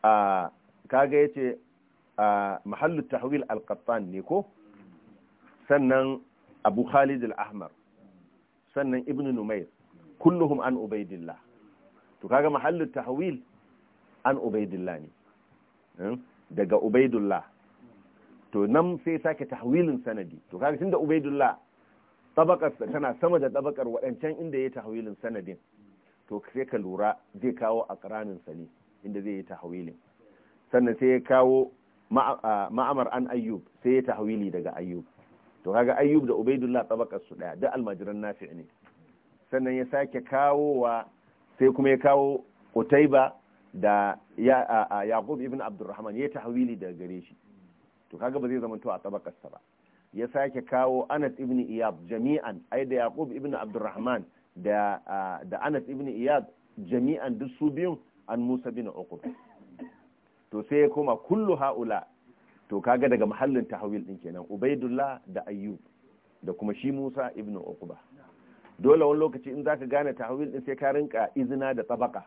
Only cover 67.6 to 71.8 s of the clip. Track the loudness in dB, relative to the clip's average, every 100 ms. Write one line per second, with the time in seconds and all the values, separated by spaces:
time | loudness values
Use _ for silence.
67.6 | -12 -14 -14 -16 _ -20 -20 _ _ -20
68.6 | -20 0 6 8 8 4 0 -2 -10 -6
69.6 | -2 -2 0 -2 -2 -4 -8 -6 -6 -8
70.6 | -8 -4 -2 0 -2 -2 -2 -2 -2 -2
71.6 | -2 -4